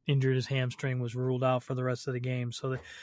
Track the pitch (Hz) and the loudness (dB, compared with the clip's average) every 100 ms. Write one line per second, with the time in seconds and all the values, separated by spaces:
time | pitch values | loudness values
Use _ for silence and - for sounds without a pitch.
0 | - 139 131 131 120 135 127 - 135 127 | 2 4 4 2 2 0 0 -2 -2 -2
1 | 120 123 127 127 131 127 - 127 127 120 | -2 -2 0 2 4 2 0 -2 0 -2
2 | - 123 127 127 120 - 135 131 - - | -2 -2 -2 -2 -2 -4 -4 -4 -8 -16